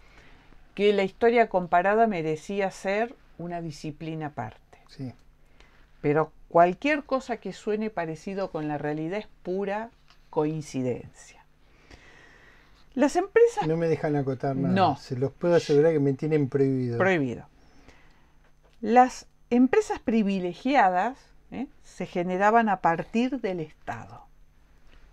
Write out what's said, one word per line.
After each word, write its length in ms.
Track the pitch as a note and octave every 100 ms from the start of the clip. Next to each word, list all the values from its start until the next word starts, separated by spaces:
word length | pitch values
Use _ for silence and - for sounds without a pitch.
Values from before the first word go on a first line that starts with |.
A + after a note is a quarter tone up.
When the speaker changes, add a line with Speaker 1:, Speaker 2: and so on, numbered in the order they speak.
| - - - - - - -
Speaker 1:
Que 180 | - G3+
la 80 | G3+
historia 460 | F#3+ - A#3 A#3 A3
comparada 560 | F#3+ F3+ F3 F#3+ G#3+ A3+
merecía 640 | F#3 D#3 D#3 - G3+ F#3+
ser 440 | - G3 G3+ A#3 - _ -
una 240 | E3+ F3
disciplina 680 | E3 C#3+ D#3 C#3 D#3+ D#3+ D3+
aparte. 520 | D3+ A2+ - _ - -
Speaker 2:
Sí. 240 | - B2+ - - - _ - - _ - -
Speaker 1:
Pero 320 | D3 D3 D#3 - -
cualquier 540 | E3+ F3 F3+ C#4+ D4+
cosa 320 | - C4 - A3+
que 140 | G3
suene 380 | F#3 - G#3 G#3+
parecido 600 | G#3+ E3+ D#3+ - G3 F#3
con 180 | E3 D3+
la 100 | D3
realidad 400 | D3 D3+ D#3+ G3
es 100 | G#3+ -
pura 480 | - F#3 G3 G#3 A3+ _ - - -
coincidencia. 1120 | - D3+ D#3 C#3+ C3+ B2+ A#2+ - - - - _ _ _ _ - - - - - - - - _ - -
Las 220 | - C#4 F4
empresas 500 | F#4+ A4+ A#4 - D#3+
Speaker 2:
No 100 | E3
me 100 | E3
dejan 280 | D3+ D#3+ D3
acotar 400 | C3+ B2+ C#3 C3+
nada. 160 | E3+
Speaker 1:
No. 220 | F#3+ F3+ C#3
Speaker 2:
Se 200 | - B2
los 140 | C#3
puedo 240 | - F3 E3+
asegurar 360 | - C#3+ D#3
que 80 | D#3+
me 140 | C#3
tienen 340 | C3+ D#3 D#3 C3+
prohibido. 500 | C#3 C3+ C3 B2 A#2+
Speaker 1:
Prohibido. 480 | F#3 F3+ C3 A2+ - _ _ - - - - _ _ _ _ _ _ -
Las 460 | G#3+ A#3 B3+ - - _ -
empresas 480 | A#3+ B3+ G#4+ G#4+ G4+
privilegiadas, 1160 | - A3+ G3+ G3 F3+ F3 B3+ C#4 G3 F3+ G#3+ C4+ - - -
¿eh? 160 | F#3 C4+ -
se 240 | - - F3+
generaban 600 | F#3 F3 F#3 G3+ A3+ A3
a 120 | F#3+
partir 600 | E3+ E3 E3+ A3+ B3+ C4+
del 200 | A3 F3+
Estado. 640 | D#3 - - - - A2+ - - - _ _ _ - - -